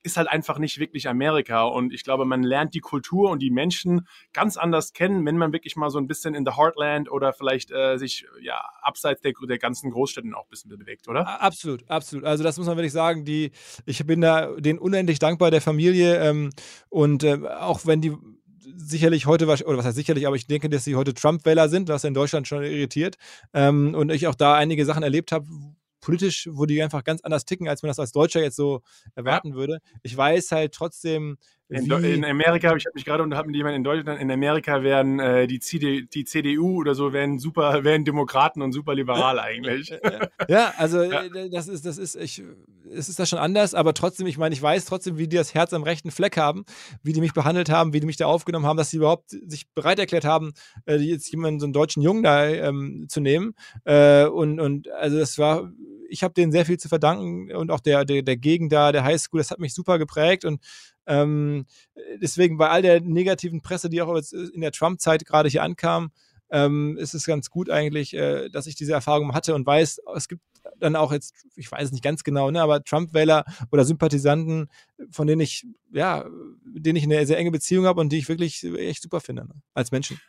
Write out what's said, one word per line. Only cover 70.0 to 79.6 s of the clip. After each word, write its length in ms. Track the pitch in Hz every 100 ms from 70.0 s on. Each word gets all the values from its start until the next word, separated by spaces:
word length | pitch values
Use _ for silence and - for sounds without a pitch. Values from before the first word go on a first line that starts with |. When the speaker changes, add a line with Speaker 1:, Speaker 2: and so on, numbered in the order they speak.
| - 156
Speaker 2:
es 120 | -
gibt 160 | 175 _ _ - -
dann 180 | 160 156
auch 160 | 151
jetzt, 220 | 147 - _ _ -
ich 160 | 123
weiß 140 | - 139
es 60 |
nicht 120 | 131
ganz 200 | 139 156
genau, 280 | - 139 135
ne, 100 | 170
aber 220 | 156 147
Trump-Wähler 600 | - 151 170 160 156 156 - - 120
oder 140 | 143 131
Sympathisanten, 840 | 160 160 143 143 151 160 160 147 _ _ - 254
von 160 | - 151
denen 160 | 160
ich, 240 | 151 - 123 - _
ja, 340 | 143 185 151 - - - -
mit 220 | - 156 156
denen 120 | 165
ich 80 | 147
eine 200 | 151 143
sehr 140 | 160
enge 120 | 170
Beziehung 340 | 160 - 185 185
habe 160 | 175
und 80 | 151
die 100 | 156
ich 100 | 135
wirklich 340 | 165 170 - 175 175
echt 240 | - 156
super 180 | 165 175
finde, 260 | - 123 -
ne, 100 | 147